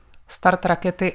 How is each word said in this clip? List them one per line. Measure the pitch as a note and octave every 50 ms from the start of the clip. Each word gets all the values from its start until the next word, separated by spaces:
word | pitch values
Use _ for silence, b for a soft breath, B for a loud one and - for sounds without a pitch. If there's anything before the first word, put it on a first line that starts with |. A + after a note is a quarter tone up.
| b b b b b - -
Start | - - F#3 F3+ F3+ -
rakety | F#3 F3 E3+ - F#3 F3 - F#3+ F#3